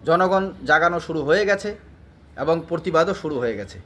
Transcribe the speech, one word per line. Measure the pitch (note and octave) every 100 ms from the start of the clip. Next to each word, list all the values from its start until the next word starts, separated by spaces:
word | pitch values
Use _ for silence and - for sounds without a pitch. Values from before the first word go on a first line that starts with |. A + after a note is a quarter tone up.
| -
জনগণ | E3+ F#3 F#3+ F#3+ - C3
জাগানো | D3+ E3+ F3
শুরু | D#3 E3
হয়ে | C#3+ F3+ G3+
গেছে | G3 G#3 G#3+ - - - - - -
এবং | C#3 E3 E3
প্রতিবাদও | E3+ E3+ D#3+ E3+
শুরু | F#3+ D#3 C#3+
হয়ে | A#2+ G#2
গেছে। | G2 F#2+